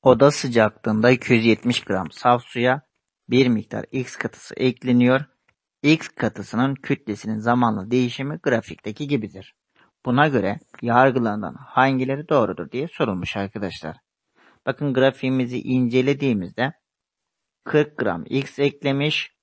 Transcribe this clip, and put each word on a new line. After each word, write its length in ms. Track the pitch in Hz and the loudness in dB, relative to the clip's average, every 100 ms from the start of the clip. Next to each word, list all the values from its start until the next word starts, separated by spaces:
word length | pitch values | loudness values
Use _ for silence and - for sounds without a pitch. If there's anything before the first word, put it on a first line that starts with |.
Oda 280 | 135 120 139 | 6 6 6
sıcaklığında 800 | 143 127 117 107 _ 113 107 120 | 4 0 2 2 _ -2 2 4
iki 220 | 127 - | 2 2
yüz 120 | 120 113 | 2 4
yetmiş 380 | 107 120 120 | 2 0 -4
gram 280 | - 95 92 | -4 -6 -6
saf 320 | - 123 123 | -2 0 0
suya 380 | - 123 123 135 _ _ _ _ - | -2 -2 0 0 _ _ _ _ 0
bir 180 | 123 127 | 2 4
miktar 380 | 110 - 107 - | 2 -2 -10 -8
X 240 | 135 127 - | -8 -8 -8
katısı 400 | - - - - | -10 -10 -16 -2
ekleniyor. 720 | 127 123 123 123 123 131 147 _ _ _ _ _ | -2 -2 0 4 4 2 -2 _ _ _ _ _
X 240 | 143 156 - | 2 2 -2
katısının 680 | - 110 - 98 107 131 139 | -4 -4 -4 -8 -2 -2 -4
kütlesinin 640 | - 139 - 104 107 110 | -6 -6 -4 -8 -6 -4
zamanla 520 | 113 123 117 107 98 | 0 2 0 -2 -2
değişimi 460 | 123 123 120 139 160 | 0 0 -4 -8 -6
grafikteki 680 | 147 113 - - 104 104 143 | -2 -2 -4 -14 -12 -10 -4
gibidir. 480 | 143 107 95 - _ _ _ _ _ - | -2 -4 -14 -20 _ _ _ _ _ -2
Buna 220 | 123 151 | 2 2
göre 320 | 127 95 104 _ - | 2 -2 -4 _ -10
yargılanan 720 | 117 117 135 127 113 107 92 | 0 4 4 2 -2 -4 -8
hangileri 760 | - - - 131 131 131 139 151 | -12 -4 2 2 2 -2 -4 0
doğrudur 420 | 147 104 92 87 | 0 0 -4 -8
diye 160 | 123 160 | -8 -8
sorulmuş 500 | - 120 95 90 107 | -4 -4 -4 -6 -6
arkadaşlar. 600 | 98 107 98 - 78 - _ _ _ _ _ _ - | -8 -6 -10 -8 -12 -14 _ _ _ _ _ _ -8
Bakın 280 | 135 147 | -4 -2
grafiğimizi 680 | 131 135 131 131 131 123 123 | 2 2 0 -2 -2 -2 -6
incelediğimizde 1120 | - 127 123 127 127 139 139 107 87 - 131 - _ _ _ _ _ _ _ _ | -2 0 2 2 0 0 -2 -2 -4 -4 -4 -6 _ _ _ _ _ _ _ _
kırk 340 | - 151 147 - | 0 0 0 -4
gram 260 | 110 82 - | -6 -4 -4
X 340 | 135 139 - | -6 -6 -2
eklemiş 760 | 143 - 143 139 151 - - _ | -4 -2 -4 -2 -2 -4 -8 _